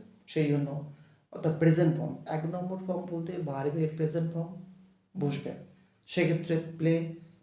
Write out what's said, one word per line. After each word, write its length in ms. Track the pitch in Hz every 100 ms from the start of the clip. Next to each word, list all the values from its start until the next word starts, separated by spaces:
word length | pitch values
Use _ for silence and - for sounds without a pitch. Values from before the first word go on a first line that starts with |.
| - - -
সেই 240 | 156 147
জন্য, 420 | 143 139 - - - - _ _
অর্থাৎ 280 | - 160 156
প্রেজেন্ট 380 | 165 160 165 -
ফর্ম, 180 | - - -
এক 200 | 156 165
নম্বর 320 | 180 180 185
ফর্ম 280 | 185 175 -
বলতে 200 | 170 165
ভার্বের 580 | 175 147 135 143 160 156 -
প্রেজেন্ট 380 | 156 170 165
ফর্ম 280 | 165 170 - - - - _ _ -
বসবে, 320 | 143 - - - - - _ _ -
সেক্ষেত্রে 680 | - 165 156 - 160 - -
প্লে, 380 | 160 165 165 - - -